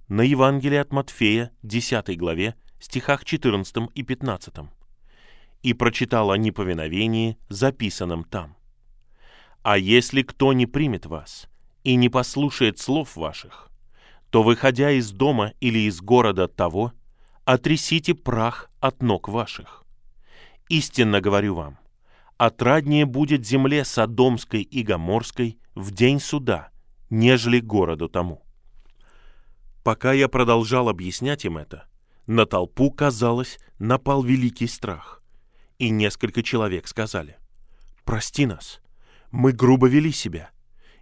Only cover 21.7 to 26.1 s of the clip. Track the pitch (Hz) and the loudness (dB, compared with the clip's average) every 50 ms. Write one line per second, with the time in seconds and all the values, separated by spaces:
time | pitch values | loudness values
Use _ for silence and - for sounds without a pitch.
21.7 | 67 - _ - _ _ _ _ _ _ _ _ _ - 117 113 - - 123 123 | -14 -20 _ -20 _ _ _ _ _ _ _ _ _ 0 0 0 2 2 2 2
22.7 | 143 160 147 143 147 151 151 135 120 131 147 143 151 135 117 104 127 135 135 135 | 2 2 2 2 2 2 2 2 0 -2 0 0 0 -2 0 0 0 2 2 2
23.7 | 143 147 131 - - 123 110 113 117 113 127 131 123 110 - - - 107 98 - | 2 0 -2 -2 0 0 0 0 2 4 4 4 2 0 -4 -6 -6 -6 -6 -4
24.7 | - 131 113 107 98 85 82 87 98 117 113 - - - 120 117 113 - - - | -6 -6 -2 -2 -2 -2 -2 -2 -2 -2 -4 -6 -6 -4 -6 -6 -6 -10 -20 -20
25.7 | - - 95 101 101 87 120 127 | -14 -12 -12 -8 0 2 2 4